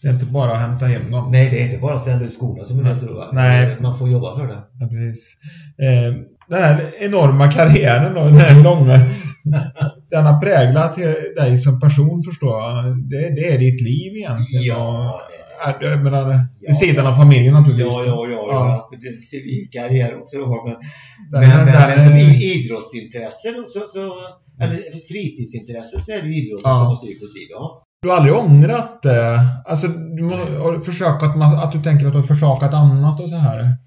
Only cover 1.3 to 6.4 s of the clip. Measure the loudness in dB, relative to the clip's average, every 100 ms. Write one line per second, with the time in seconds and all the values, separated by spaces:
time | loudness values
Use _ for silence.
1.3 | 2 2 0 -4 -4 -6 -6 -4 -4 -6
2.3 | -8 -10 -10 -8 -2 -2 -4 -8 -14 -8
3.3 | -2 2 2 0 -2 -6 -4 -2 -2 -4
4.3 | -8 -10 -12 -18 -12 -10 -8 -10 -12 -18
5.3 | _ -20 -20 -20 _ 0 0 0 -6 -12
6.3 | _